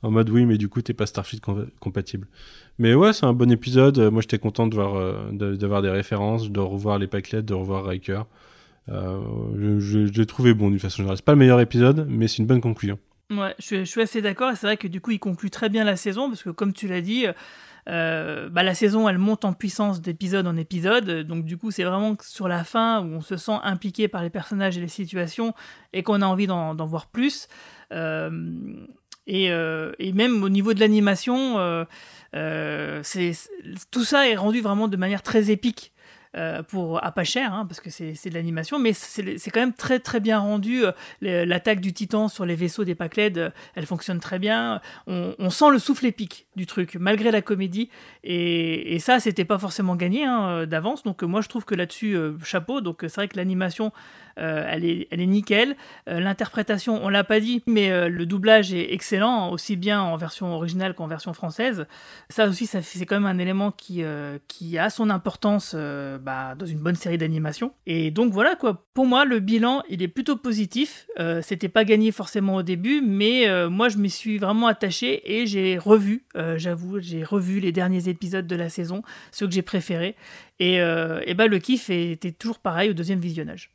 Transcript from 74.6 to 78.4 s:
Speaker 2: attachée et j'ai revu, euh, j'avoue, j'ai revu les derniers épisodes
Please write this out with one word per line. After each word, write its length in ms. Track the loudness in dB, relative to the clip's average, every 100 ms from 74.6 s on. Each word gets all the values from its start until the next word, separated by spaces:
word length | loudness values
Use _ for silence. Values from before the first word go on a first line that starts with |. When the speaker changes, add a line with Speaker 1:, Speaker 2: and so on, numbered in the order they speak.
| 2
Speaker 2:
attachée 720 | 2 -2 -2 -2 -4 -2 -2
et 80 | 0
j'ai 300 | 0 0 0
revu, 480 | 6 6 6 -2 _ -6
euh, 220 | -4 -4
j'avoue, 420 | -4 -4 -4 -8
j'ai 240 | -6 -8
revu 380 | -2 -2 0 0
les 100 | 0
derniers 380 | 0 2 0 0
épisodes 380 | -4 -4 -4